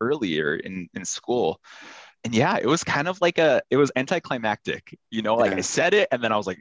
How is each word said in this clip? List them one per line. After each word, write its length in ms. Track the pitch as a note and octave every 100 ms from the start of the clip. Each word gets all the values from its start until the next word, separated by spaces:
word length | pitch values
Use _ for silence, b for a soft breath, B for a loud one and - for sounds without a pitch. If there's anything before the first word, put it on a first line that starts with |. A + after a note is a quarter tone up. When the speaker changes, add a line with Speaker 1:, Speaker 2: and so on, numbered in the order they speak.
Speaker 1:
earlier 540 | A2+ D3+ G2+ D2+ D2+ D2+
in, 340 | - F#2+ E2+
in 120 | - F2+
school. 560 | - - A#2+ E2 - B B B B B B A#2
And 80 |
yeah, 240 | A2+ D3+ A3+
it 100 | D#3
was 160 | E3
kind 240 | - D#3+ D#3+
of 100 | F#3
like 160 | F3 E3+
a, 240 | D#3+ B2+ -
it 80 | C3+
was 140 | C#3 -
anticlimactic, 1000 | C3 F3 - C3 A2 G#2+ - C2+ - - _
you 120 | A2+
know, 140 | G#2+ A2+
like, 160 | G#2+
I 40 | F#2+
Speaker 2:
Yeah. 40 |
Speaker 1:
said 320 | F2+ - E3+
it 140 | G#3 F#3
and 120 | B2
then 80 | A#2
I 60 | G#2+
was 100 | F#2+
like, 100 | F#2